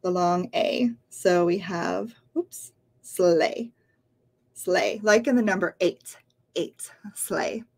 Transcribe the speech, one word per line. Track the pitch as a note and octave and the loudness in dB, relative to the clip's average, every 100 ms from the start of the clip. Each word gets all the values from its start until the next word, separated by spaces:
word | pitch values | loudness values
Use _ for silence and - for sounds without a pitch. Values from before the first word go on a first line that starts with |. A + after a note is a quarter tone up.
the | F#3 | -2
long | F3+ F3 F3+ - | 0 2 0 -2
A. | - - - B3 A#3 _ | -2 -2 0 0 -2 _
So | - F#3+ F3 | -2 2 4
we | F3 F#3 | 2 0
have, | F3 E3+ E3+ F#3 A3 - _ D#4 | -4 -6 -4 -4 -6 -12 _ -6
oops, | F4 - - _ _ _ | -6 -10 -20 _ _ _
sleigh, | - - F3+ E3+ - - A#3 _ _ _ _ _ _ _ _ | -18 0 4 4 2 -2 -10 _ _ _ _ _ _ _ _
sleigh, | - - F3+ G#3 A3 | -12 -2 0 0 -2
like | G#3+ G#3+ A#3 | 4 4 4
in | B3 | 2
the | |
number | G#3+ F#3 F3 - | 2 0 -2 0
eight, | F3+ - - - _ _ _ - | 0 0 -16 -20 _ _ _ -6
eight, | D#3 _ - - G#3 | -6 _ -20 -18 -18
sleigh. | - - D#3+ - A3+ A#3 | -10 -6 -4 -4 -6 -12